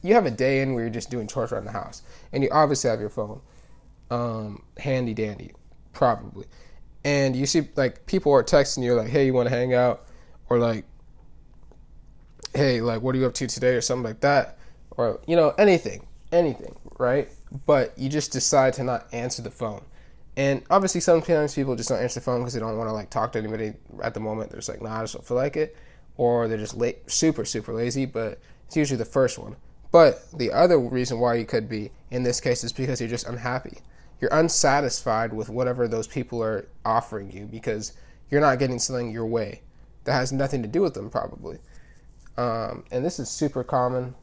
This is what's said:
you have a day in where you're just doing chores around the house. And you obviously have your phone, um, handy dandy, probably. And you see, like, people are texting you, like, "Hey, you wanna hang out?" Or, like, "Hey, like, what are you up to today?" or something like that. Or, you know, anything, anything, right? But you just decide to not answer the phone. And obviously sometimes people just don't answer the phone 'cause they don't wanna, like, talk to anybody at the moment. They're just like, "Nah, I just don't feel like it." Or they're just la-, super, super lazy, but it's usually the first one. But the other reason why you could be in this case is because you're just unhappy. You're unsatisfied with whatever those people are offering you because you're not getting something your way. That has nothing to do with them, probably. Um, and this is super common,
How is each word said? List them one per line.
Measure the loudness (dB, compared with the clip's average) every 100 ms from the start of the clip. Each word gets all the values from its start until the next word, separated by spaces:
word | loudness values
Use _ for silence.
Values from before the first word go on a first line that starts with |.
you | 2 4
have | 4
a |
day | 2 2 2
in | 0
where | -2
you're | -4
just | -6 -6
doing | -8 -6
chores | -6 -4
around | -6 -6
the |
house. | -8 -10 -14 -18 -20 -6
And | -2
you | 2
obviously | 4 4 2 0
have | -2
your | -4
phone, | -6 -6 -8 -18 -20 -20 -20 -20 -20 -6
um, | -4 -4 -6 -8 -12 -18 -8
handy | -2 -2 -2
dandy, | -2 -4 -6 -14 -20 -20 -20 -14
probably. | 0 2 2 -6 -16 -18 -20 -20 -20 -20 -6 0
And | 2 2 0
you | 2
see, | 2 0 0
like, | 0 -2 -2
people | 0 6
are | 6
texting | 6 4 4 0
you, | 2 2
like, | 2
"Hey, | 2 4
you |
wanna | 4 2
hang | 0 2
out?" | 4 4 2 -6 -20 -20 -10 0
Or, | 2
like, | 2 0 -8 -18 -20 -20 -20 -20 -20 -20 -20 -20 -20 -20 -20 -20 -20 -16 -6 0
"Hey, | 2 2
like, | 0 0
what | 0
are | 2
you | 0
up | 0
to | -4
today?" | 2 2 4
or |
something | 2 -2 -4
like | 0
that. | 4 4 2 -4 -18 -20 -10
Or, | -2 -2 -2 2
you | 4
know, | 6 6
anything, | 6 6 2 -10 -14 -18 0
anything, | 2 2 0 -10 -16 -14 -2
right? | 0 0 -2 -8 -16 -4 2
But | 4 2 -4
you | -4
just | -2 -2
decide | -2 2 4 4
to | 2
not | -2 -4 -6
answer | -8 -6 -6
the | -10
phone. | -8 -8 -8 -16 -20 -20 -20 -10 -2
And | 0 0 2
obviously | 2 2 2
sometimes | 4 4 4 2 2
people | 0 -2 -2
just | -2
don't | -2
answer | -2 -4
the |
phone | -4 -2
'cause | -4
they | -6
don't | -6 -4
wanna, | -4
like, | -6 -6
talk | -4 -2
to | -2
anybody | -4 -4 -6 -8 -16 -8
at | -6
the | -4
moment. | -6 -6 -8
They're | -10
just | -10
like, | -10
"Nah, | -8 -6
I |
just | -8
don't | -10 -4
feel | -2
like | 0 -2
it." | -4 -6 -20 -20 -14 -2
Or | 0 2 0
they're | -4
just | -6 -4
la-, | -4 -4 -6
super, | 0 0 0 -4
super | -6 -6
lazy, | -4 -4 -2 -4
but | -4 -6 -8 -18 -20 -6
it's | -2
usually | 0 -2
the | 0
first | 2 2 0
one. | -12 -16 -20 -20 4
But | 8 8 6 -4
the | -4 0
other | 4 6 6
reason | 2 -2 -2 0
why | 2 2
you | 0
could | -2 -2
be | -6 -8 -14 -8
in | -4
this | -2 0
case | 0 -2
is | -4
because | -4 -4 -4
you're | -4
just | -6 -6
unhappy. | -8 -6 -6 -8 -16 -20 -20 -20 -4
You're | 2
unsatisfied | 4 4 4 4 4 2 -2 0 0 0
with | -4 -6
whatever | -2 -2 0 0
those | -2 -4
people | -6 -6 -4
are | -2 -4 -8 -6
offering | 0 0 -2 -8 -10
you | -12 -14
because | -8 -4 -4 -6 -14 -20 -20 -2
you're | 4
not | 4 4
getting | 0 -2
something | -4 -4 -6
your | -6 -2
way. | -2 -2 -8 -18 -20 -20 -8 -2
That |
has | 0 0
nothing | -2 -2 -2
to | -2
do | 0
with | 0 -2
them, | -6
probably. | -6 -6 -8 -14 -14 -16 -20 -20 -20 -20 -20 -12 -4
Um, | -4 -4 -6 -10 -8
and | -4 -4
this | -6
is | -8
super | -4 -2 -2
common, | -2 0 0 -2 -6 -10